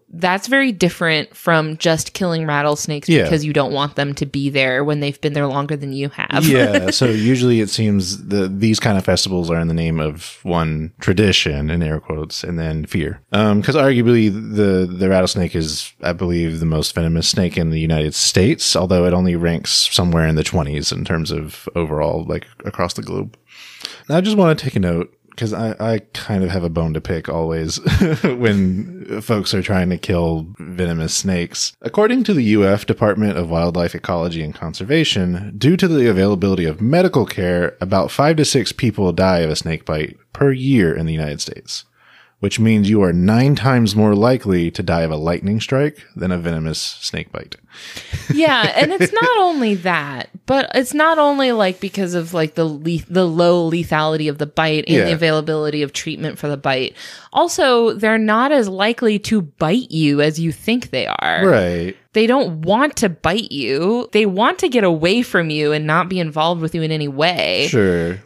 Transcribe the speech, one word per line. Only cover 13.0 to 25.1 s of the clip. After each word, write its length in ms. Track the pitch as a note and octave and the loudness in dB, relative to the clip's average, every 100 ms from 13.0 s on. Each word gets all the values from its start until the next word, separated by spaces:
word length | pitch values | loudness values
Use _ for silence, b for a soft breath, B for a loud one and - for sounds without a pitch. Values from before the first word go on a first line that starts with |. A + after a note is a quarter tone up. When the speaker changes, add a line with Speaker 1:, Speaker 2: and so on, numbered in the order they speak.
| D2 - - | -4 -8 -4
Speaker 2:
Um, 300 | G2+ G#2+ G#2 | 0 2 2
'cause 120 | G2 | 2
arguably 560 | D3 C3+ B2 A#2 A#2 G#2+ | 2 4 4 4 4 4
the, 560 | G2+ A2 G#2 G2+ F#2 F2+ | 0 -4 0 2 2 0
the 180 | F2+ F#2+ | 0 2
rattlesnake 460 | F#2 F#2 - E2+ | 4 2 0 -2
is, 380 | F2 D#2 D2 - - | -2 -4 -6 -10 -8
I 100 | - | -6
believe, 480 | E2+ F2+ E2+ E2 D#2+ | -4 -2 0 -2 -2
the 60 | E2 | 0
most 280 | D#2 D2+ | 0 -2
venomous 340 | F2+ E2 E2 - | -2 0 0 0
snake 280 | - F2+ - | 0 0 0
in 140 | E2 | -2
the 100 | D#2+ | 0
United 340 | D#2+ D#2 D2+ | 0 0 0
States, 640 | - - - G#2 E3 - F2 | -2 0 2 2 2 0 0
although 300 | F2+ F#2 F2 | 2 2 4
it 80 | |
only 200 | F2+ F#2 E2+ | 2 2 2
ranks 520 | E2+ E2+ - - - | 0 -2 -2 -2 0
somewhere 340 | - F2+ E2 D#2+ | 0 2 2 2
in 80 | |
the 100 | D#2 | 0
twenties 480 | D2+ F2+ C#2+ D2 D2 | 0 -2 -2 -4 -4
in 120 | - - | -6 -4
terms 240 | E2 D#2 | -4 -4
of 380 | D2+ D#2 - - | -6 -8 -12 -8
overall, 500 | E2+ D#2 D2+ D2+ D#2+ D#2 | -4 -2 -2 -2 -2 -4
like, 200 | D#2+ - - - | -8 -8 -14 -12
across 260 | - F2 | -6 -6
the 80 | - | -6
globe. 340 | G2+ G2 G2+ _ _ B B B B B - | -8 -8 -8 _ _ B B B B B -2
Now, 80 | D#3+ | 0
I 20 | |
just 140 | G3 G#3 | 2 4
wanna 180 | E3+ | 4
take 220 | D#3 C3+ G#2+ | 2 0 0
a 40 | |
note, 300 | F2+ E2+ - | 0 0 -4